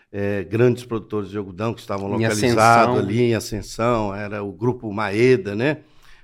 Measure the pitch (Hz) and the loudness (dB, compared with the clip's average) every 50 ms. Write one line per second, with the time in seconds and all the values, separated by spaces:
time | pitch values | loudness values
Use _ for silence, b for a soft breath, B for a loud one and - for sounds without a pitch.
0 | b b - 101 101 101 101 101 92 - 104 110 123 123 117 120 - - 117 107 | b b -6 -4 -2 -2 -2 -4 -4 -4 0 2 2 2 2 0 -6 -8 -8 -8
1 | 92 - 107 107 101 90 98 107 101 98 90 87 107 117 104 - - - 101 98 | -6 -6 -6 -6 -6 -6 -8 -8 -8 -8 -8 -6 -6 -6 -6 -8 -8 -6 -6 -4
2 | 98 98 101 107 113 110 107 107 120 123 120 113 110 117 117 117 117 120 123 127 | -4 -2 -2 0 0 0 0 2 2 2 4 6 6 8 8 8 6 4 2 0
3 | 123 123 107 120 123 117 113 104 - - 117 101 92 - - - 110 120 123 113 | 0 0 0 0 2 2 0 -2 -2 -6 -8 -10 -10 -10 -6 -4 -2 0 0 0
4 | 107 101 98 101 104 101 104 104 101 101 92 85 110 123 123 127 123 110 98 107 | -2 -4 -6 -8 -8 -8 -8 -8 -8 -8 -8 -4 -4 -4 -4 -4 -8 -8 -6 -4
5 | 107 101 98 110 123 127 131 113 95 101 101 107 120 151 147 - b b b b | -4 -2 0 2 4 4 4 4 2 -4 -4 -2 -2 -2 -2 -4 b b b b
6 | b b b b | b b b b